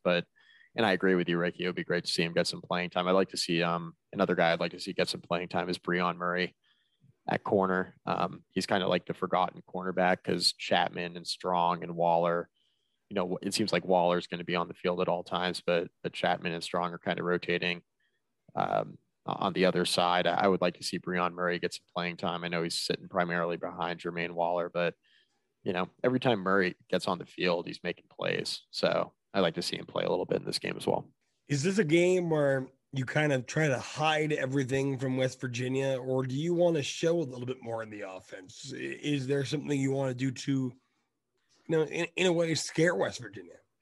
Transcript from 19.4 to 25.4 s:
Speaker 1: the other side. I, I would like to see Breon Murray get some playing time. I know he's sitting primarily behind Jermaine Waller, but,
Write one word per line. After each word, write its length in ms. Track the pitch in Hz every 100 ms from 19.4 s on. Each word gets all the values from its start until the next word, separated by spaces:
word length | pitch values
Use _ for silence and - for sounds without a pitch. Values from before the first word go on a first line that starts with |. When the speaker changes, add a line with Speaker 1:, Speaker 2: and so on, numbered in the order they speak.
| 98
Speaker 1:
the 140 | 87 92
other 180 | 87
side. 420 | 87 - 87 90 85
I, 100 | 90
I 120 | 98
would 140 | 92
like 140 | 90 -
to 80 | -
see 140 | 90
Breon 340 | 90 90 87
Murray 260 | 87 90 87
get 140 | 87
some 100 | - -
playing 220 | 87 87 85
time. 300 | 95 87 85
I 20 |
know 160 | 87
he's 160 | 85 -
sitting 300 | - - 87
primarily 480 | 95 87 87 85 85
behind 420 | 87 90 87 87
Jermaine 320 | 87 85 85
Waller, 380 | 85 85 87 87
but, 200 | 87 85 - _ _ _ _